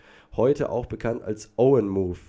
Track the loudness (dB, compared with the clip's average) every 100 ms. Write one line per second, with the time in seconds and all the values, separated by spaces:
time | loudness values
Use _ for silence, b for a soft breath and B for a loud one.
0 | B B B 0 0 0 -2 -4 -8 -8
1 | -6 -6 -8 -10 -10 2 4 4 2 -2
2 | -4 -6